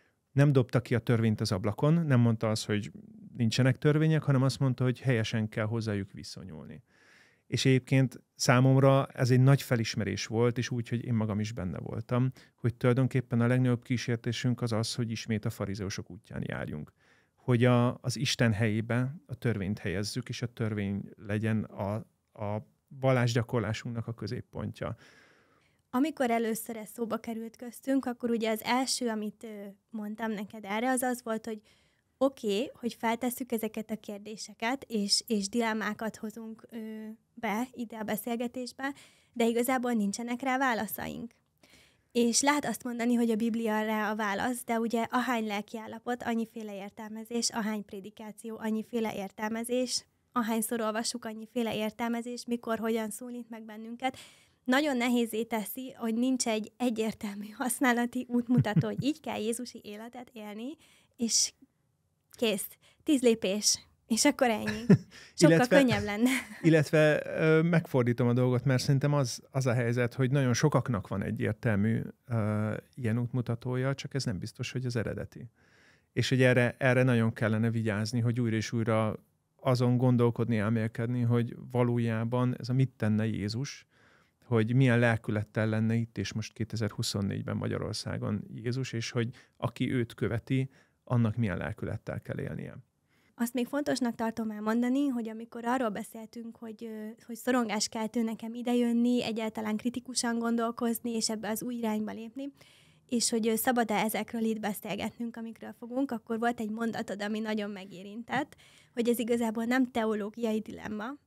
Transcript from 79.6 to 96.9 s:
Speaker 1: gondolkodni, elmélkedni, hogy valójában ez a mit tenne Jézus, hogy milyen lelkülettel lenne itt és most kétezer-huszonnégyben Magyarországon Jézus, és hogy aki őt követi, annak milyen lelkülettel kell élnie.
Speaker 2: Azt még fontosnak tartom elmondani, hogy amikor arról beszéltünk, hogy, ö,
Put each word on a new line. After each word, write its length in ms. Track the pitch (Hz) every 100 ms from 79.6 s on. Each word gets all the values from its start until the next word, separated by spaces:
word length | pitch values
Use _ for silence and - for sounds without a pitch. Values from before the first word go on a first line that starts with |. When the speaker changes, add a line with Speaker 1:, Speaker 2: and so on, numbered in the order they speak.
| 135 123 123 123
Speaker 1:
gondolkodni, 600 | 127 120 120 117 113 110
elmélkedni, 640 | 104 117 113 120 117 123
hogy 340 | 117 120 117 - 131
valójában 840 | 123 123 120 117 113 117 123 123 -
ez 100 | 120
a 40 |
mit 160 | 131 131
tenne 360 | - 107 107 110
Jézus, 600 | 107 101 110 143 - - _ _ _ _ _ -
hogy 280 | 117 110
milyen 260 | 127 131 120
lelkülettel 680 | 120 110 - 104 104 117 110
lenne 260 | 107 110
itt 240 | 113 113 -
és 160 | 98
most 200 | 113 -
kétezer-huszonnégyben 1040 | - 107 107 104 - 117 101 98 101 107 104
Magyarországon 840 | 107 98 101 107 - - 117 104 -
Jézus, 400 | 127 117 127 127
és 180 | 113 -
hogy 180 | 123 117 - - _
aki 360 | 120 - 127
őt 200 | 123 117
követi, 560 | - 107 113 - 135 131 - _ _
annak 320 | - 120 113 110
milyen 220 | 110 87
lelkülettel 640 | 76 104 - 110 - -
kell 180 | - -
élnie. 380 | - - - - - _ _ _ _ -
Speaker 2:
Azt 180 | 233
még 140 | 254 240
fontosnak 480 | 285 294 269 240 240
tartom 360 | 226 226 220
elmondani, 560 | 214 214 233 247 269 285
hogy 220 | 240 226
amikor 360 | 220 233 240 233
arról 240 | 254 226
beszéltünk, 680 | 202 214 226 220 240 226 233
hogy, 260 | 226 214
ö, 240 | 226